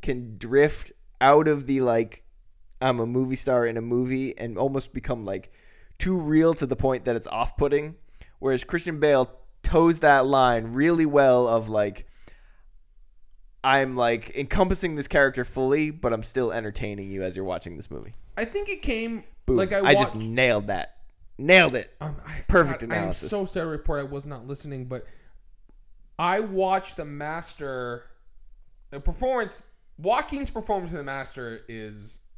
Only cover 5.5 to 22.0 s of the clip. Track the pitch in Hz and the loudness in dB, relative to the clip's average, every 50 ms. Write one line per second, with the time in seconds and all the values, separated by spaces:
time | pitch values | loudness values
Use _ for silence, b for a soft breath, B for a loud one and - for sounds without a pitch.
5.5 | b b b b b b b b b - - 185 185 180 160 147 151 156 160 165 | b b b b b b b b b -4 -2 0 0 0 0 4 4 6 6 6
6.5 | 156 - 147 123 127 117 - 131 131 123 - 127 117 113 - - - 110 120 - | 4 2 -2 -4 -2 0 0 0 0 0 -2 -2 -2 -2 -4 -6 -4 -4 -4 -4
7.5 | - - 139 143 - - 151 156 165 - - b b b b b b b - 135 | 0 0 0 2 2 0 -2 -4 -12 -16 -20 b b b b b b b -2 -2
8.5 | 131 127 - - - 170 170 180 160 147 151 151 143 131 127 - - - - - | -2 -2 -2 -4 -6 -4 -4 -4 -2 2 4 4 4 4 2 0 -4 -20 -20 -20
9.5 | _ - - - - 165 165 170 170 160 160 151 143 139 131 135 139 135 131 123 | _ -4 -2 2 4 6 6 6 4 6 6 6 8 8 6 4 4 4 6 4
10.5 | 120 117 113 113 117 131 147 165 170 165 160 151 143 143 139 131 123 123 123 120 | 4 2 -2 -4 -2 2 2 4 4 4 2 4 6 6 8 8 8 6 6 4
11.5 | 113 113 113 110 110 107 104 101 95 - - b b b b b b b b b | 2 2 0 0 0 0 0 0 -2 -10 -16 b b b b b b b b b
12.5 | b b b b - - - _ _ - - - _ - - - - - - - | b b b b -20 -20 -20 _ _ -20 -20 -20 _ -20 -20 -20 -20 -20 -20 -20
13.5 | - - - 131 135 135 135 131 127 123 120 117 117 117 - - - 135 143 - | -20 -4 2 2 4 4 2 0 0 0 2 2 2 0 -4 -10 -8 -8 -6 -2
14.5 | - - 190 185 196 - - 175 156 151 139 - - 147 139 135 127 135 139 - | 2 2 2 2 2 -2 -2 -4 -4 -4 -6 0 2 4 4 4 2 -2 -6 -6
15.5 | - 135 131 131 139 151 156 151 151 160 - 120 113 113 110 - - 131 123 113 | -2 -2 0 2 2 2 0 -2 -4 -4 -2 -2 -2 -2 -6 -6 -4 -2 -2 -2
16.5 | 90 117 110 107 101 - 113 107 101 101 98 98 98 98 95 92 92 95 95 95 | -2 -4 -6 -6 -6 -6 -6 -6 -8 -8 -10 -10 -8 -6 -6 -6 -6 -6 -6 -6
17.5 | 90 85 - 85 85 73 - - - 64 - - - - - - - - 226 226 | -6 -6 -8 -12 -14 -14 -14 -14 -14 -14 -14 -14 -16 -16 -18 -14 -8 -8 -8 -6
18.5 | - 403 415 392 392 - - - 247 220 226 233 233 220 - - - - - - | -6 -8 -6 -6 -8 -6 -4 -4 -4 -2 -4 -6 -8 -10 -12 -16 -20 -12 -4 0
19.5 | 131 120 190 185 208 196 127 131 147 202 - - - 110 110 113 113 123 131 123 | 2 2 2 2 0 0 4 6 6 6 4 0 -2 -6 -8 -4 0 2 2 2
20.5 | 113 104 101 104 98 87 - - - - - - - _ - - - - 135 156 | 2 0 0 -2 -6 -6 -6 -8 -12 -18 -20 -20 -20 _ -20 -20 -14 -6 4 6
21.5 | 185 185 170 151 123 123 95 - - - | 8 8 8 6 2 -4 -8 -8 -14 -12